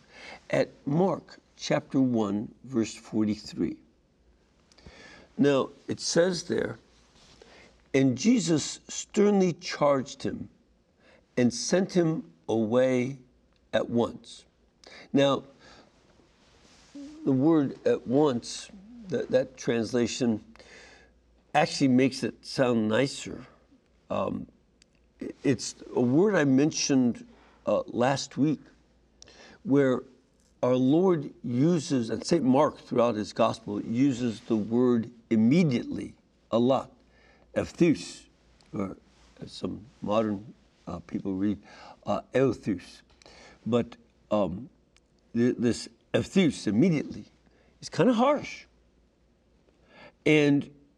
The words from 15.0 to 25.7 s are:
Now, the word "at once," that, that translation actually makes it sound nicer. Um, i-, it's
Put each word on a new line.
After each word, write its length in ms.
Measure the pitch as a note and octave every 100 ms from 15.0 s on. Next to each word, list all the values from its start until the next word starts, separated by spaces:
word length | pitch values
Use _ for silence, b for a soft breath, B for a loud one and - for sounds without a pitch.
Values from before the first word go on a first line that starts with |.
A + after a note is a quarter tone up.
| B
Now, 300 | C#3 C#3 C3+ C3+ - B B B _ _ _ _ _ _ _ _ - - C#4+ C#4+ D4+
the 80 | D4+
word 440 | C3 D3 D#3+ C#3 -
"at 220 | - B2 G2
once," 640 | C3 D3+ A#2+ - - - - - A#3+ G3+
that, 220 | A#2+ A2
that 260 | B2+ C3+ -
translation 840 | - A#2 G#2+ A#2+ A#2 - B2 G#2+ - - B B B B B B _ _ _
actually 340 | D3 D#3 - C#3
makes 340 | B2+ C3 B2+
it 120 | A2+ -
sound 480 | - - B2 A#2 G#2+
nicer. 560 | G#2+ C#3 - - - - _ _ _ _ _ -
Um, 380 | - G2 G2+ - _ _ _ _ _ _ -
i-, 80 | - -
it's 300 | C3+ B2 -